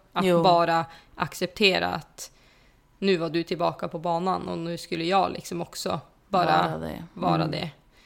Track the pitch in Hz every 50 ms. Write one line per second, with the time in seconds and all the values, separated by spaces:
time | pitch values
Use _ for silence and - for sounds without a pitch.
0 | _ _ - 180 196 185 175 170 165 185 175 170 170 165 165 165 165 - - -
1 | - _ - - - 151 - - 185 175 - - 214 190 180 170 175 180 180 170
2 | - - _ - - - _ _ _ _ _ _ _ _ _ _ _ _ _ -
3 | 196 196 190 160 165 165 151 170 165 - 180 160 170 165 147 - 175 170 - 165
4 | 156 175 165 165 180 190 180 175 180 185 180 170 165 170 170 165 - - - 165
5 | 165 170 190 196 180 - - - - - 180 170 170 - - - - - 92 -
6 | - - _ _ _ - 196 185 175 170 170 - 175 165 160 160 - 156 151 -
7 | 170 - - 175 180 175 - - - 156 156 - - 156 - _ _ _ _ _
8 | _